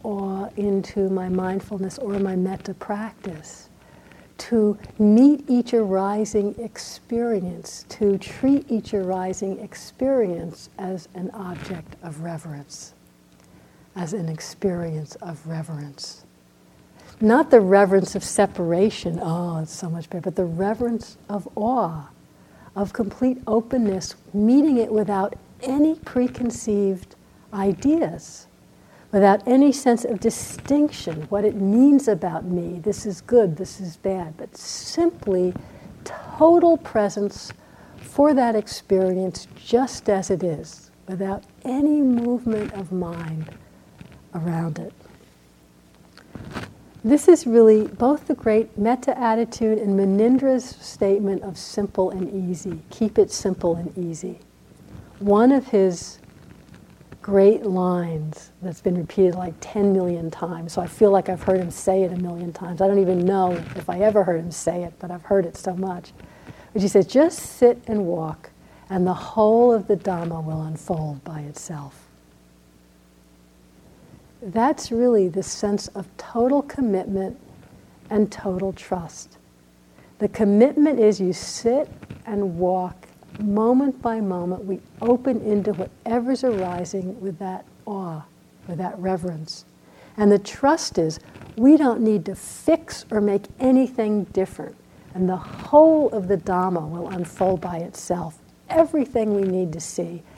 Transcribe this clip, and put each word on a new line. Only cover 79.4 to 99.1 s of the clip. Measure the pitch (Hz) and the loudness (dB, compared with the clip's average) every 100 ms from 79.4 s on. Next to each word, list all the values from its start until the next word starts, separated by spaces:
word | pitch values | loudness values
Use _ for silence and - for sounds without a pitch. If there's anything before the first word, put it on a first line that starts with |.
| _ _ _ _ _ _ - - | _ _ _ _ _ _ -20 -6
The | 208 | -4
commitment | - 208 202 269 294 294 247 | 0 4 6 6 6 4 6
is | 214 190 | 4 4
you | 185 | -2
sit | - - - 233 262 - - - - - | -4 -8 -4 -2 0 -2 -10 -18 -18 -8
and | 208 196 170 | -6 -4 -2
walk | 180 185 180 - - - - - | -2 -2 -4 -10 -20 -20 -20 -8
moment | 208 202 226 254 277 254 | -2 0 2 2 2 -2
by | 233 226 | -4 -2
moment, | 196 180 175 175 190 | -4 -4 -4 -6 -8
we | 185 - - | -10 -12 -4
open | 233 247 269 220 | 0 0 0 -2
into | 214 208 202 | 0 0 0
whatever's | 165 - - 233 240 240 254 | -4 -8 -10 -4 -4 -2 -2
arising | 254 202 185 180 175 196 185 226 | 0 -2 -4 -6 -6 -8 -8 -8
with | 196 165 | -10 -8
that | 190 185 - - - | -10 -10 -14 -18 -12
awe, | 196 180 156 147 _ _ _ - | -10 -8 -10 -14 _ _ _ -12
with | 170 | -8
that | 180 - | -6 -4
reverence. | 185 185 180 160 156 - - _ _ - - - | -4 -4 -4 -8 -12 -16 -20 _ _ -20 -14 0
And | 208 | 4
the | 202 | 4
trust | 202 - 277 320 - - | 2 -2 0 2 0 -2
is | 160 156 - - - - | -2 -4 -14 -20 -14 4
we | 262 302 | 6 8
don't | 269 226 | 6 2
need | 220 208 165 | 2 2 -2
to | 185 | -10
fix | - - - 320 - - - | -14 -4 2 2 0 -16 -4
or | 220 | 0
make | 202 196 - - | 2 0 -4 -2
anything | 262 262 254 254 214 214 175 | 4 4 4 0 -2 -2 -2
different. | 190 185 - - - _ - - | -2 -4 -6 -16 -16 _ -20 -12
And | 185 185 | -2 -2
the | 214 | -2
whole | - - - 294 320 311 285 | -8 -14 4 8 8 8 2
of | 214 185 | 0 0
the | 190 | -2
Dhamma | 180 180 185 170 156 | 0 0 0 -2 -4
will | 170 175 | -8 -8
unfold | 185 170 - 190 185 | -8 -8 -2 0 0
by | 180 170 | -4 -8
itself. | 175 - - 180 170 - _ _ - | -10 -10 -6 -6 -6 -12 _ _ 0
Everything | 320 320 311 254 | 2 2 0 -2